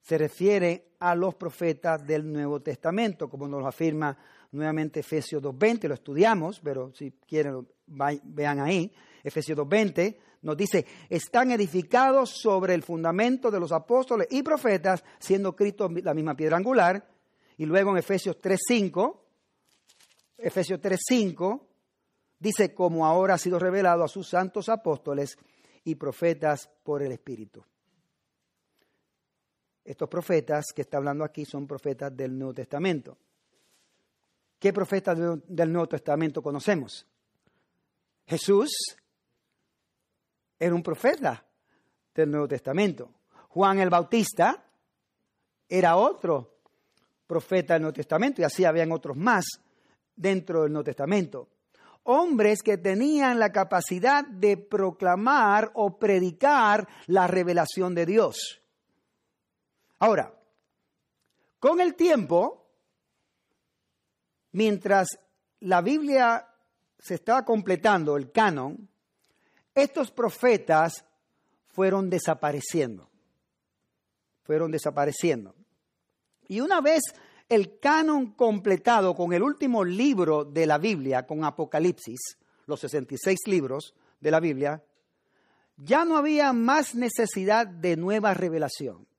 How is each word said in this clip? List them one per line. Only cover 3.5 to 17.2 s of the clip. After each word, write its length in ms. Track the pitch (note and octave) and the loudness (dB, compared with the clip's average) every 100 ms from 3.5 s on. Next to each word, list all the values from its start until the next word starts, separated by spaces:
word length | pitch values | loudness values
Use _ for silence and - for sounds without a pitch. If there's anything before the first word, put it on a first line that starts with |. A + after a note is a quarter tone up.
| C#3 | -8
lo 60 | C3+ | -8
afirma 500 | - E3 D3+ D3+ C3+ _ _ _ | -4 -4 -2 -4 -6 _ _ _
nuevamente 480 | C#3 D#3 D#3 D#3 D3+ | -8 -6 -4 -6 -8
Efesios 420 | C#3 D#3 C#3+ D#3 | -6 -6 -6 -8
dos 160 | C#3 C3 | -8 0
veinte. 300 | G#3+ A#3 E3+ | 0 2 -4
Lo 60 | |
estudiamos, 680 | C3 - C#3+ G#3+ G#3+ D#3+ - | -6 -8 2 4 4 -2 -8
pero 340 | D3+ C3 C3 | -8 -8 -8
si 160 | C3 C#3+ - _ | -12 -16 -16 _
quieren, 260 | D#3 D3 | -2 -2
lo 140 | C3 B2+ _ _ | -4 -12 _ _
vai-, 320 | C#3 C#3 D3 | -4 -4 -4
vean 380 | - D3 D3 C#3+ | -10 -6 -4 -2
ahí. 340 | C#3+ F#3 F3+ _ _ _ | 0 0 -2 _ _ _
Efesios 320 | D3 D#3+ D3+ D3+ | -8 -8 -6 -4
dos 120 | C#3+ | 0
veinte 520 | G3+ G#3 D#3+ F#3 A3 _ _ | 0 0 0 -2 -4 _ _
nos 140 | D#3 D3+ | -8 -4
dice, 300 | G3+ F#3 - - - | 0 0 -2 -12 -6
"Están 420 | E3+ - A#3+ B3+ | -6 -2 0 2
edificados 800 | A#3+ G3+ E3+ E3+ B3 C4+ C4+ B3 | 0 0 -2 0 2 4 4 0
sobre 440 | - A3 F#3+ F#3 | -2 0 0 2
el 100 | F3 | -2
fundamento 680 | - E3+ E3 F3 A#3 B3+ B3+ | -2 -4 -2 0 0 0 -2
de 80 | G3+ | -2
los 140 | E3+ | -2
apóstoles 560 | E3 - B3 C4 A#3 E3+ | -4 0 0 0 -2 -2
y 120 | - | -2
profetas, 580 | C#4+ D4+ B3 F#3+ F3 F#3 - - | -2 0 2 2 2 -2 -4 -20
siendo 380 | - G3 F#3+ - | -2 0 0 0
Cristo 340 | G#3 G3 F#3+ | -2 0 -4
la 240 | E3+ F#3 | -4 -4
misma 220 | D#3 D#3 C3+ | -2 -4 -2
piedra 200 | D#3 E3 | 0 0
angular." 480 | G3+ B3+ F3 F#3+ - _ | 2 4 4 2 -6 _